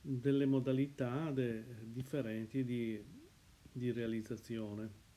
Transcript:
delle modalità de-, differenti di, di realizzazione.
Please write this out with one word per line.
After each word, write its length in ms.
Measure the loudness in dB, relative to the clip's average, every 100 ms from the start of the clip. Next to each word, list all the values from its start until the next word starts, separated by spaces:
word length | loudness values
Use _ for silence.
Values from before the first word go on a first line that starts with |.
delle 460 | 0 0 4 4 6
modalità 840 | 4 4 4 2 0 0 0 0
de-, 320 | 2 2 0 -6 -10
differenti 800 | -8 -6 -2 -2 0 -2 -2 0
di, 380 | 0 0 0 -2 -6 -16 -18 -20 -20 -20 -12
di 180 | -2 0
realizzazione. 1160 | 0 0 0 -2 -6 -4 -4 -2 -4 -6 -10 -20